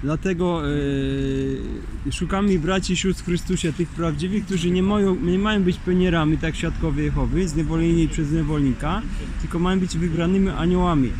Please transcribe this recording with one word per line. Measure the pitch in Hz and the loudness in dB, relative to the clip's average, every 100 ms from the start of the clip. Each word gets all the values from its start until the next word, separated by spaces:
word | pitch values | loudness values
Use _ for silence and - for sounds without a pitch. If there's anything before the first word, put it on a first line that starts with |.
dlatego, | 139 156 190 175 180 170 147 147 143 139 139 139 135 135 135 135 - - - - 143 | -2 -2 -2 0 0 0 -2 -2 0 -2 -2 -2 -2 -2 -2 -4 -6 -8 -8 -8 -6
e, | |
szukamy | - 170 196 202 185 | -4 -2 0 2 2
braci | 156 190 - | 2 -2 0
i | 175 | 0
sióstr | 190 175 | 0 -2
w | - | -2
Chrystusie, | 175 - 180 170 | -4 -2 -2 -2
tych | 143 170 | -2 -4
prawdziwych, | - 165 147 180 208 185 | -2 -4 -2 -2 -2 -2
którzy | 185 170 | -2 0
nie | 180 | 2
mają, | 190 208 196 185 | 2 2 2 2
nie | 170 185 | 0 0
mają | 208 214 | 2 2
być | 185 180 | 2 0
pionierami, | - 180 180 170 151 156 | 0 2 4 4 2 2
tak | 160 151 | 0 -2
świadkowie | 170 - 165 143 | -2 -2 -2 0
Jehowy, | 151 143 127 139 185 | 0 0 0 0 0
zniewoleni | 147 151 160 165 165 160 | 0 0 2 2 4 2
przez | - 151 | 2 0
niewolnika, | 160 151 151 139 120 151 190 226 - - - | 0 0 2 2 0 -2 -2 -4 -6 -6 -4
tylko | - 170 | -4 0
mają | 180 190 | 2 2
być | 185 160 | 0 -2
wybranymi | 175 160 170 190 190 | -2 0 2 2 2
aniołami. | - 165 180 180 165 123 - | 2 2 2 4 2 2 0